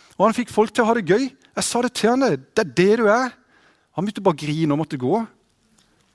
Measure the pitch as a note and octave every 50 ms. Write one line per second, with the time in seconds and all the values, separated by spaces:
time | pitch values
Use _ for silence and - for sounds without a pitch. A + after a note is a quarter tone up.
0 | _ _ - - F#3+ A3+ A3 B3 A#3 - - G#3+ A3 G#3+ - - A3+ G#3+ A#3 A#3+
1 | F#3 D3 F#3 A#3+ C4+ B3 - _ _ _ - G3 - - - A#3+ B3 A#3+ - -
2 | - A3 B3 C4 C#4 A3+ D3 C3 C3 _ - G#3+ A3 D3 A#2 E3+ F3+ G3+ G#3+ A#3+
3 | A3+ G3+ G#3+ B3 C4 B3 - _ _ _ _ _ _ _ _ _ _ _ - D3+
4 | F#3 G#3+ - A3 G3 F#3+ D#3+ C3+ D3+ D3+ D3 D#3+ E3 D3 C#3+ D3+ D#3 - D3+ C3
5 | B2 B2+ F#3 A3+ A3+ - _ _ _ _ _ _ _ _ _ _ _ _ _ _
6 | _ _